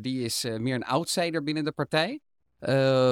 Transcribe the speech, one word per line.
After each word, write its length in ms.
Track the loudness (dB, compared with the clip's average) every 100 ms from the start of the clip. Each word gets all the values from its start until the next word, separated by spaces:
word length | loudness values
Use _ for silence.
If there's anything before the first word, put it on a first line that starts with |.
die 220 | -2 -4
is, 220 | -2 -2
eh, 140 | -4 -2
meer 160 | -2
een 100 | -2
outsider 580 | 0 0 0 0 0 -2
binnen 220 | -2 -2
de 80 | -2
partij. 480 | -4 -2 0 0 -4 -12 _ _ _
Eh, 120 | 0 2 4 4 4